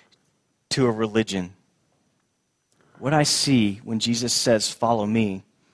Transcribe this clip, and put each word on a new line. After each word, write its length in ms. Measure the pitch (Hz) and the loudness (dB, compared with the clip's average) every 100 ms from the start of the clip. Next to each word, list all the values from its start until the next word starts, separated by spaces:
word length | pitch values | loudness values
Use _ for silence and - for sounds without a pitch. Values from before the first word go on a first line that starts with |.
| _ _ _ _ _ _ - | _ _ _ _ _ _ -8
to 160 | - 123 | 0 0
a 40 | |
religion. 600 | 110 110 110 110 98 90 98 _ _ _ _ _ _ _ _ _ _ _ _ _ - | 0 0 0 0 -2 -6 -12 _ _ _ _ _ _ _ _ _ _ _ _ _ -10
What 160 | 127 | 0
I 100 | 156 | 2
see 560 | 147 - 143 127 104 98 - | 2 0 2 2 2 -2 -6
when 160 | 110 | -4
Jesus 320 | 117 117 120 | -2 -2 -2
says, 360 | - 127 110 - | 0 2 2 0
"Follow 360 | - 113 117 104 | -2 0 0 0
me," 380 | 113 107 95 - _ _ | 0 0 -4 -14 _ _